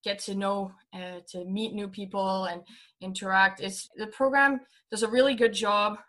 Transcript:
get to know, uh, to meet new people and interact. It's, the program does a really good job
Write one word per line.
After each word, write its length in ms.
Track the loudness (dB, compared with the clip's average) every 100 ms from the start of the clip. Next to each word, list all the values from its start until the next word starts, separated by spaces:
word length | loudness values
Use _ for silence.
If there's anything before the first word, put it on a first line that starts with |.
get 140 | -4 -6
to 140 | -4
know, 380 | -2 0 -2 -4 -10 _ -14
uh, 240 | -12 -12 -12
to 160 | -12 -6
meet 280 | -4 -4
new 140 | -6 -8
people 580 | -10 -8 -4 -2 -2 -4
and 160 | -8 -14 -20 -20 _
interact. 600 | -10 -8 0 4 4 2
It's, 280 | -8 -8 -14 -10
the 120 | -10
program 540 | 0 2 6 4 2 -6 _ _
does 140 | -4
a 40 | 0
really 280 | 4 4 6
good 180 | 2
job 460 | 2 2 4 2 -2